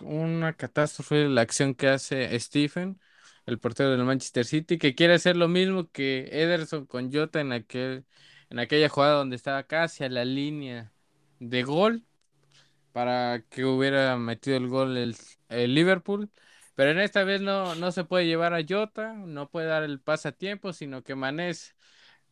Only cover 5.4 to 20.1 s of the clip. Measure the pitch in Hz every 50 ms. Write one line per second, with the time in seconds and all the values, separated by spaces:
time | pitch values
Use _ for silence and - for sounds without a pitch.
5.4 | 175 165 175 180 185 190 190 185 170 - _ - 139 135 135 131 131 - - 147
6.4 | 160 165 175 170 160 - - 156 135 - - 123 127 127 135 147 156 160 - 165
7.4 | 147 135 123 120 110 - - 127 127 131 131 131 135 _ _ _ _ - - -
8.4 | _ _ - 120 120 - 151 147 151 143 - 143 139 147 151 143 139 131 123 117
9.4 | - 143 139 139 135 - 151 160 170 160 - - 147 131 127 123 123 127 131 139
10.4 | 143 147 151 147 143 131 123 117 113 107 _ _ _ _ _ _ _ _ _ _
11.4 | 127 117 127 127 123 131 147 165 196 220 233 226 - _ _ _ _ _ _ _
12.4 | _ _ _ _ _ _ _ _ _ _ _ 120 120 123 123 123 123 123 120 120
13.4 | 110 _ - 127 127 131 131 131 135 139 139 139 135 131 127 123 120 117 117 110
14.4 | - 139 135 131 123 123 123 131 135 131 127 123 120 120 110 - - - - _
15.4 | _ _ 113 120 120 123 127 147 170 185 190 180 - - 202 202 208 208 - _
16.4 | _ _ - _ - _ _ - 139 143 156 180 202 202 - 208 196 190 196 196
17.4 | 196 196 196 196 190 180 165 160 175 180 170 190 175 - 185 180 175 165 165 165
18.4 | 170 170 170 165 160 151 180 202 214 214 - - 214 220 226 214 196 170 151 143
19.4 | 143 139 - 170 160 160 160 156 156 147 143 135 - -